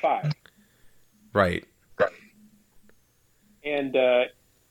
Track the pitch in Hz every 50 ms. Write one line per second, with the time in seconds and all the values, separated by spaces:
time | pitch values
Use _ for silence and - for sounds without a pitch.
0 | - 160 170 - - 151 - - - - _ _ _ _ _ _ - - - -
1 | _ _ _ _ _ _ - 104 98 87 85 85 - - _ _ _ _ - -
2 | - - - - - - _ _ - - _ _ _ _ _ - - - - _
3 | _ _ _ _ _ _ _ _ _ _ _ _ - 147 147 143 139 135 127 131
4 | 127 127 123 123 123 - - _ _ _ _ _ _ _